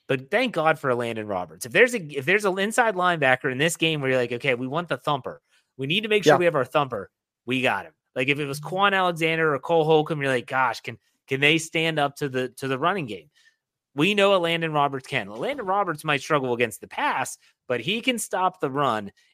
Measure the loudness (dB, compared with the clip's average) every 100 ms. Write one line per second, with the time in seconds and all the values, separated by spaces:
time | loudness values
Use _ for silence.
0 | -4 -4 0 -2 0 2 2 2 0 0
1 | -2 -4 -4 -4 -6 -10 -2 4 4 2
2 | -6 -6 0 2 2 0 0 2 2 2
3 | 0 4 4 4 2 0 0 2 0 0
4 | 0 0 0 -2 -2 -2 -2 -4 -4 -4
5 | -2 -4 -6 -14 _ _ _ -10 -4 -2
6 | 0 2 4 4 4 2 0 0 0 -4
7 | -10 _ _ _ -4 0 0 0 -4 _
8 | _ -4 -2 0 -4 -6 -6 0 2 4
9 | 0 0 0 0 0 0 0 2 4 4
10 | 2 -2 0 -2 -2 0 0 -2 -10 -14
11 | _ _ _ 2 4 4 0 -2 0 0
12 | -2 -2 -4 -2 -4 -6 -6 -2 -2 -2
13 | -6 -10 -16 _ _ _ _ _ _ 0
14 | 0 4 4 4 2 0 0 0 0 -2
15 | -6 -6 -6 -6 -6 -6 -2 -2 -2 -4
16 | -2 -2 0 0 0 0 -2 -4 -12 -4
17 | -2 -2 -6 -8 _ _ -6 -4 -2 -2
18 | -2 -2 -4 -2 -2 -2 -4 0 0 0
19 | -4 -14 _